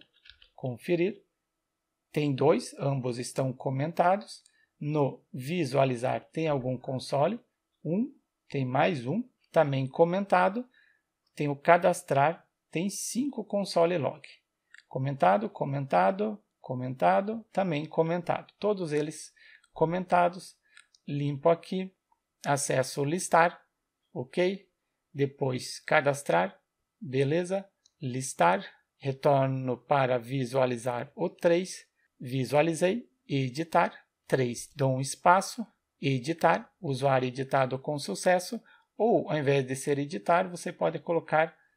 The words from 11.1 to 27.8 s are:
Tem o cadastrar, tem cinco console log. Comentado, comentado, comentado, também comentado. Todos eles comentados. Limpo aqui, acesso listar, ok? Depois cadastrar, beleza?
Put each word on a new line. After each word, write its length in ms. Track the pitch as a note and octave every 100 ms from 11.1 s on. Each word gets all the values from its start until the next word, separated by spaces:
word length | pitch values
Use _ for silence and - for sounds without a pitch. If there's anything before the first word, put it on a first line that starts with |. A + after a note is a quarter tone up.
| _ _ -
Tem 140 | D3
o 60 | C#3
cadastrar, 920 | - F3 F#3 F3 - C3+ D3 F3 _ _ _
tem 180 | D#3+ F#3+
cinco 540 | - - A3+ C#4+ -
console 540 | G3 G3+ F#3 F3 E3+ F3
log. 280 | B2+ - - - _ _ _ - _
Comentado, 640 | B2+ C3+ C#3 F3 G3+ G#3
comentado, 920 | - D3 C#3 C#3 F3+ F#3+ F#3+ G#3+ G#3 _ _
comentado, 840 | - B2+ B2+ C3 F3 G3 G3+ A3+ -
também 340 | - F#3+ D3 D#3
comentado. 680 | - E3 F3 E3+ - - _
Todos 340 | G3+ G3 E3
eles 400 | D3 D#3 - - _ - - _
comentados. 840 | - D#3+ F3 F3+ F3+ F3 F3+ - - _ - _ _ -
Limpo 440 | C#3+ C#3+ C#3+ E3+
aqui, 440 | E3 - F#3 F#3+ - _ _ _ _
acesso 600 | - C#3+ - C#3 B2+ -
listar, 580 | C#3+ F3+ - E3+ E3+ - _ _ _ _ _
ok? 560 | E3 B2+ - F3+ G3 - _ _ _ _
Depois 640 | C#3 C#3 - C3+ B2+ - -
cadastrar, 760 | - D#3 C#3 C#3 - E3+ F#3+ - _ _ _ _
beleza? 680 | D#3+ C3 C#3 E3 F3+ F#3+ G3 _